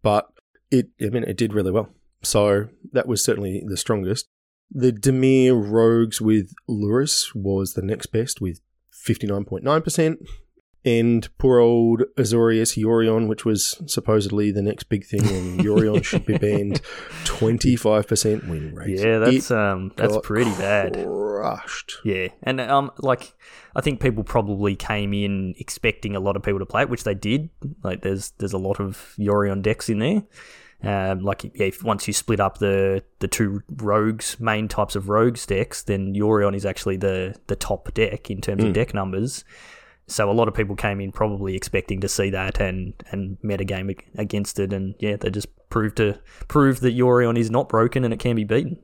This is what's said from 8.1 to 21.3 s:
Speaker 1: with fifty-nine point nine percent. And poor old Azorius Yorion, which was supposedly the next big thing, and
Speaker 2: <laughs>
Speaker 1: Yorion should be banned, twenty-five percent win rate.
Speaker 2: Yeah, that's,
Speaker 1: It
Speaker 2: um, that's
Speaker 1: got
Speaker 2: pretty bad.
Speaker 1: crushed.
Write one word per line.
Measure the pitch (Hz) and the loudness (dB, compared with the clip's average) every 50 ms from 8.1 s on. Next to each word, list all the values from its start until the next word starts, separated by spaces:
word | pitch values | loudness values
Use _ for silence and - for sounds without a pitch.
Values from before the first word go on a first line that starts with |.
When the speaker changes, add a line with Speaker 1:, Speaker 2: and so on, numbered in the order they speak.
| - 110 113 - - - | -2 -2 -2 -2 -6 -6
Speaker 1:
with | 104 90 82 - _ _ _ _ _ _ | -6 -6 -6 -8 _ _ _ _ _ _
fifty-nine | _ - - - 113 - - 101 101 101 104 | _ -8 -2 -2 -2 0 0 -4 -2 -4 -4
point | - 95 92 - | -6 -8 -4 0
nine | 135 151 160 | 2 2 2
percent. | 160 170 - - 160 160 165 - - - - - - _ _ _ _ _ _ _ _ | 0 0 0 2 2 0 0 -4 -10 -16 -18 -18 -18 _ _ _ _ _ _ _ _
And | 127 117 117 113 120 117 117 - - _ | 2 2 4 4 4 2 2 0 -4 _
poor | - - 131 127 120 | 0 2 6 6 8
old | 120 117 120 117 117 113 117 113 127 - _ | 6 6 6 4 4 4 4 2 0 -2 _
Azorius | - 123 101 113 117 117 113 113 113 117 - - 113 | -2 0 2 4 4 4 4 4 4 2 0 0 0
Yorion, | 107 110 117 113 113 113 110 113 113 | 2 2 4 4 4 4 2 2 2
which | 107 107 - - | 0 -2 -2 0
was | 113 107 98 - - - - 165 | 0 0 2 0 -4 -6 -8 -8
supposedly | 143 - 123 - - 110 107 101 98 101 104 104 104 | -6 -6 -4 0 2 2 2 2 2 0 0 0 0
the | 98 104 | 0 0
next | 98 104 104 - - | -2 -2 -4 -6 -4
big | _ 110 101 - | _ -4 -4 -4
thing, | - - 104 110 | -4 -2 0 2
and | 107 95 92 92 90 90 90 | 2 0 -2 -4 -4 0 0
Speaker 2:
<laughs> | 180 | 2
Speaker 1:
Yorion | 107 104 110 110 107 214 - - | 4 4 4 4 4 2 2 0
should | - - - - | 0 -2 -2 0
be | - 104 | 0 0
banned, | - - 104 104 101 101 101 - - - - - - - - - - - | 2 2 2 2 0 0 -2 -4 -4 -6 -8 -16 -16 -16 -14 -14 -6 -6
twenty-five | - - - 110 113 117 113 - 135 123 113 - 107 107 107 104 | -6 -2 0 2 2 2 2 4 2 2 4 2 2 2 2 2
percent | - 113 - - 110 107 110 - | 2 0 0 2 0 0 0 -4
win | 90 82 76 76 78 - | -6 -6 -6 -6 -8 -10
rate. | - - 107 95 95 | -8 -6 -4 -2 0
Speaker 2:
Yeah, | 104 113 113 110 | 2 2 4 4
that's, | 110 120 127 131 - - | 6 4 4 4 2 0
Speaker 1:
It | 123 | 0
Speaker 2:
um, | 110 104 101 95 92 95 95 - | 0 0 0 -2 -2 -6 -8 -2
that's | - 107 104 104 | -2 0 0 0
Speaker 1:
got | 107 - | 0 -2
Speaker 2:
pretty | - 107 110 123 113 | -2 0 0 2 0
bad. | 98 90 95 98 104 101 95 92 85 | 0 -2 0 0 0 0 0 -2 -4
Speaker 1:
crushed. | 90 87 - - 98 104 104 | -4 -4 -4 -4 -4 -4 -4